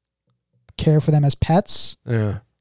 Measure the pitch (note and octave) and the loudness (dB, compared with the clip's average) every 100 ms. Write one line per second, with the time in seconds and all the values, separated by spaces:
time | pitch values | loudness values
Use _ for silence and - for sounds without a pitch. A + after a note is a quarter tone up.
0 | _ _ _ _ _ _ _ - - D3+ | _ _ _ _ _ _ _ -4 2 2
1 | D3+ D3+ C#3 - - E3 - - - - | 2 2 2 0 0 0 0 -4 -6 -10
2 | - A2+ G#2+ G2 - _ | -4 -2 -2 -4 -12 _